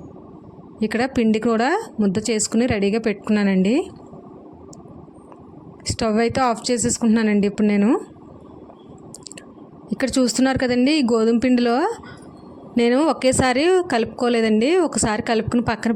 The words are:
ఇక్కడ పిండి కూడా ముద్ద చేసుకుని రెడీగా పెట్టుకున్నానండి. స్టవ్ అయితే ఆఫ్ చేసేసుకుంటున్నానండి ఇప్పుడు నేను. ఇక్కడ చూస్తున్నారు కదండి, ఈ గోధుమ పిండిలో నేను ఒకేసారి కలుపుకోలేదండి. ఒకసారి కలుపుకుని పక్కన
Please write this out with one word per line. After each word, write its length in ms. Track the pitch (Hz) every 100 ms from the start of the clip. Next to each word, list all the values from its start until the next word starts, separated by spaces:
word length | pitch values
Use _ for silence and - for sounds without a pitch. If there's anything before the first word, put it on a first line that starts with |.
| - - - - - - - - 214
ఇక్కడ 160 | 226 262 254
పిండి 220 | 220 220 233
కూడా 240 | 226 254 381 - -
ముద్ద 140 | 202 185 233
చేసుకుని 360 | 220 - 220 247
రెడీగా 280 | 220 202 220 226
పెట్టుకున్నానండి. 680 | 202 - 214 202 190 190 269 - - - - - - - - - - - - - - - - - - - - -
స్టవ్ 280 | - 226 214 233
అయితే 160 | 247 254
ఆఫ్ 160 | 226 -
చేసేసుకుంటున్నానండి 800 | 247 233 - 233 226 220 208 202
ఇప్పుడు 160 | 202 208
నేను. 180 | 202 202 349 - - - - - - - - - - - - - - - - - - -
ఇక్కడ 140 | - 254 269
చూస్తున్నారు 420 | 247 - 262 262 254
కదండి, 280 | 247 254 311
ఈ 40 | 233
గోధుమ 240 | 226 220 233 254
పిండిలో 320 | 247 240 240 381 466 - - - - - - - 240
నేను 200 | 233 254 311
ఒకేసారి 500 | - 254 262 262 247 339 370 359
కలుపుకోలేదండి. 760 | 240 226 - 240 233 226 214 247 370 302
ఒకసారి 360 | 226 233 214 233
కలుపుకుని 340 | 226 220 240 240
పక్కన 220 | 214 233